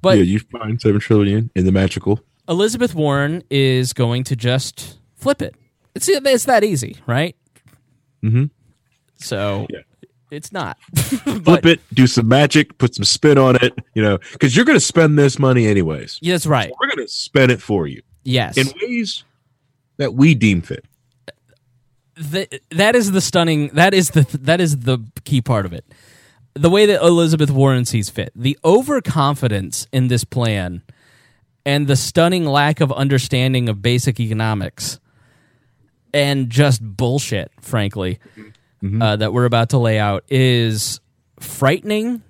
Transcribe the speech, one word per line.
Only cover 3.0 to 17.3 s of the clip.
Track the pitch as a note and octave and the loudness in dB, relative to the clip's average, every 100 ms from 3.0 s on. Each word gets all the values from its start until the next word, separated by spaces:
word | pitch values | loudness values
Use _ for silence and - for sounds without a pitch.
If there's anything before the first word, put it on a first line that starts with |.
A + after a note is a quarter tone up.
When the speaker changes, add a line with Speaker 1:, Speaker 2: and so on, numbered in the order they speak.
| D3+ C#3 C#3+ E3+ - | -2 0 -2 -6 -4
Speaker 1:
is | C#3 C3+ B2+ B2+ | 0 2 0 -2
going | - A#2+ A#2+ | -2 -2 -2
to | B2+ B2+ | -4 -4
just | A#2+ C3 - - - - _ _ | -2 -2 -4 -14 -18 -20 _ _
flip | C4 C#4 | -4 -4
it. | D4 _ _ _ _ | -6 _ _ _ _
It's, | - - | -10 -2
it's | F#4 C#4 B3+ B3 | 0 2 0 2
that | A#3+ | 2
easy, | G#3 D#3+ A2+ - - | 2 -2 -6 -10 -6
right? | A#2+ D#3+ - _ _ _ _ _ _ _ _ | -4 -4 -8 _ _ _ _ _ _ _ _
Speaker 2:
Mm-hmm. | A2 A#2 C#3+ _ _ _ _ _ _ _ | -2 0 -2 _ _ _ _ _ _ _
Speaker 1:
So | - G2+ G2+ G2+ - | -10 -6 -4 -6 -8
Speaker 2:
Yeah. | - _ _ - _ _ | -12 _ _ -20 _ _
Speaker 1:
it's | D3 - | -18 -14
not. | F#3+ A#2 - | -10 -10 -12
<laughs> | _ D3 - C4+ | _ -4 -4 -6
But | - A3 D#3 E3+ | -6 -4 2 4
Speaker 2:
Flip | E3 | 4
it, | E3 _ | 2 _
do | A#2 B2+ | 2 2
some | - A2+ | 4 2
magic, | C3 D3 D#3 D3 _ | 4 4 2 0 _
put | B2 | -4
some | - | 0
spin | G2+ - D3+ C#3 | -2 2 4 6
on | C3 B2+ | 6 4
it, | B2 - - | 2 -2 -8
you | - | -2
know, | G#2+ G2 - - | 0 0 -4 -2
'cause | C#3+ B2 | 0 2
you're | |
gonna | B3 B3+ | 4 2
spend | - E3+ D#3+ D3+ | 2 2 4 4
this | C#3+ - | 2 2
money | C3+ B2+ A2 | 2 4 2
anyways. | G2+ E2 D2 - - | 2 0 -4 -12 -10
Speaker 1:
Yeah, | E3 | -4
that's | F3+ D#3 | -2 0
right. | C#3 F#2+ | 0 -2
Speaker 2:
So | - | -6
we're | C4+ | -6
gonna | A#3+ A#2 | -6 -10
spend | - - | -12 -4